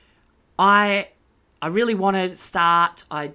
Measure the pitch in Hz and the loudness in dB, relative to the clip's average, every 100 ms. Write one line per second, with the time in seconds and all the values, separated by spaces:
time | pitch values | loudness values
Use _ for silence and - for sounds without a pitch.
0 | _ _ _ _ _ - 196 202 208 202 | _ _ _ _ _ 0 4 4 2 -2
1 | - _ _ _ _ _ 156 196 233 202 | -6 _ _ _ _ _ -6 -2 -2 0
2 | 196 190 185 - - 180 170 170 170 - | 0 0 -4 -6 -6 0 2 2 0 -4
3 | - 151 147 | -12 -10 -10